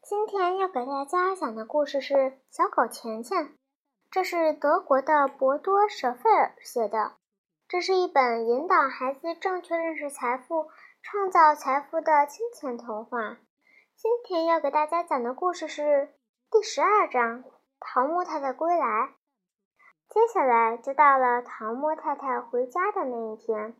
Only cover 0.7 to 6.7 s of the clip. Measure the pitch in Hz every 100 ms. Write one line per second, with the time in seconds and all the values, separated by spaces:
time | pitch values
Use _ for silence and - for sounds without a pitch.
0.7 | 370 247 277 277 359 370 381 302 220 220
1.7 | 302 285 285 262 277 269 262 _ - 370
2.7 | - 240 - 233 220 233 370 294 _ _
3.7 | _ _ _ _ - 370 349 320 302 285
4.7 | 339 349 269 269 302 277 277 262 285 339
5.7 | 392 415 - 254 247 453 392 254 - -